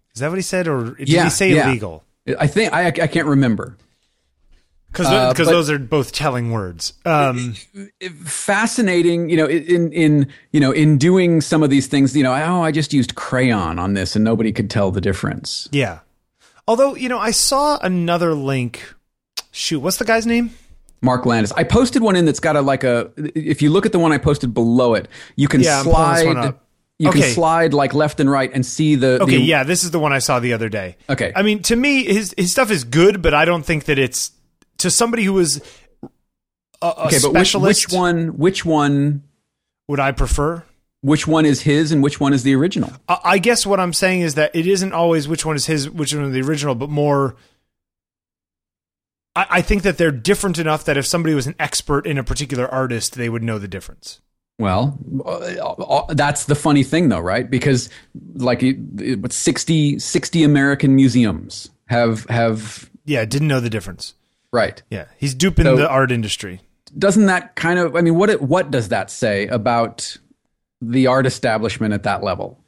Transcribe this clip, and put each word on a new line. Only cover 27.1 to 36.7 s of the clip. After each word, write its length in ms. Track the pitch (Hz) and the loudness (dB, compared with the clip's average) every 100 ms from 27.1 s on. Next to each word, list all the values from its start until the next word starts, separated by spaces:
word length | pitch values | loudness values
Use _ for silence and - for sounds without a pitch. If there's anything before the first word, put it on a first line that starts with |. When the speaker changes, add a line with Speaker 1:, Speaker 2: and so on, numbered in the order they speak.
Speaker 2:
can 100 | 160 | 4
Speaker 1:
Okay. 100 | 131 | 2
Speaker 2:
slide, 400 | 120 160 165 160 | 2 2 2 2
like, 200 | 143 139 | 2 0
left 260 | 143 151 - | 0 0 0
and 100 | 139 | 0
right 200 | 139 131 | 2 0
and 120 | 135 127 | -2 -4
see 300 | - 156 143 | 0 2 4
the, 260 | 131 - | 4 2
Speaker 1:
Okay, 160 | 196 - | 4 2
Speaker 2:
the 60 | |
Speaker 1:
yeah, 200 | 127 151 | 4 2
this 200 | 135 175 | 0 -2
is 80 | 180 | -2
the 80 | 165 | -2
one 120 | 151 | 0
I 60 | 135 | 0
saw 200 | - 127 | 0 -2
the 140 | 123 | 0
other 160 | 117 110 | -2 -4
day. 280 | 104 92 - - | -6 -10 -12 -8
Speaker 2:
Okay. 220 | 135 104 - | -4 -4 -2
Speaker 1:
I 80 | |
mean, 180 | 208 214 | 0 0
to 120 | 170 233 | 0 0
me, 280 | 285 269 | 2 0
his, 300 | 247 202 202 - | 0 -2 -2 -4
his 160 | 180 | -2
stuff 200 | - 233 | 0 0
is 120 | 190 | 0
good, 380 | 120 143 185 202 | 0 4 4 4
but 120 | 165 147 | 2 2
I 100 | 165 | 2
don't 180 | 175 | 0
think 220 | 147 156 - | 0 -4 -2
that 120 | 139 | 0
it's, 320 | 127 - - _ _ _ _ - | 0 -2 -8 _ _ _ _ -6
to 120 | 180 | -2
somebody 320 | - 233 226 | 0 0 0
who 100 | 196 | 0
was 280 | 190 165 127 - - _ _ - _ _ _ _ _ _ | 2 0 -2 -8 -20 _ _ -20 _ _ _ _ _ _